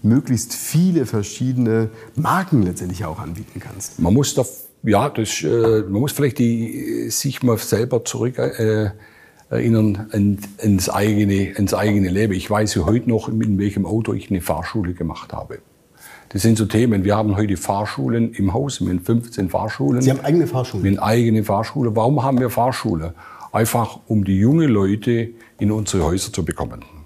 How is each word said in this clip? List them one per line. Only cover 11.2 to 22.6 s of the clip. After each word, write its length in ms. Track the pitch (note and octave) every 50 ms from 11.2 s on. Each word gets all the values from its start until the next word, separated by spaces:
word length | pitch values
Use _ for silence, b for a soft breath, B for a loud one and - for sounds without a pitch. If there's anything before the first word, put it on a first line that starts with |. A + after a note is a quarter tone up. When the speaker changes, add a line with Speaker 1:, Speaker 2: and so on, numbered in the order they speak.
| G#2 G2+ G2 G2 G2 - -
Speaker 2:
ans 180 | - G2+ F#2+ -
eigene 340 | F#2 G2+ A2 G2+ G2+ F#2+ F2+
Leben. 220 | F2+ G2 A2 G#2+
Ich 180 | F#2+ F2+ - -
weiß 260 | G#2 G#2+ A2 G2+ -
ja 100 | G#2 E2
heute 240 | G2 A2 A#2+ A2+ A#2+
noch, 180 | A2+ G#2+ -
in 320 | - G#2+ A2 A2+ A2 G2+ F#2+
welchem 260 | G2+ G#2 G2 G2+ F#2+
Auto 280 | E2 G#2 A2+ A2 - G2
ich 160 | - - -
eine 100 | G2+ F2+
Fahrschule 540 | D#2+ - E2 D2+ E2+ - - A2 F2 F2+ F2+
gemacht 400 | - E2+ D#2+ D2+ - - - -
habe. 260 | - - - - - _ _ _ _ _ _ B B B B B B B B
Das 120 | - G2
sind 160 | F2+ A2+ A2+
so 60 | G#2+ A2
Themen. 380 | - - A2 B2 A#2+ G#2+ F#2+ F#2
Wir 140 | G2+ G2+
haben 180 | G#2+ A2 G#2+ G2
heute 220 | G2 G#2+ G2+ F#2+
Fahrschulen 760 | E2+ - - G2 G2+ G#2 - - - C3+ C3 A#2 A#2 A#2 A2+ A2+
im 200 | - G2 G2 F#2
Haus. 260 | C3 C#3+ C#3+ B2+ -
Wir 80 | -
haben 140 | F#2+ F2+ F2+
fünfzehn 480 | F2+ - A#2 A#2 A#2 - - - G2 F2+
Fahrschulen. 520 | - F#2 G2+ A2 - - C3+ C#3+ B2+ B2
Speaker 1:
Sie 80 | C3 C3+
haben 120 | C3 C3+
eigene 260 | - - D#3 F3 D#3
Fahrschule? 360 | A#2+ - B2+ B2 - - G2+ F2
Speaker 2:
Wir 60 | G2
haben 80 | G2 G2
eigene 440 | - A2 A2+ A#2 A#2 A#2 A2 A2 G2+
Fahrschule. 500 | - G2+ G2+ A2 - - C3+ B2 A#2 G#2
Warum 260 | A2+ G#2+ B2 D3 C#3+ A#2
haben 160 | C3+ C3+ B2
wir 100 | C3 A2+
Fahrschule? 640 | - A2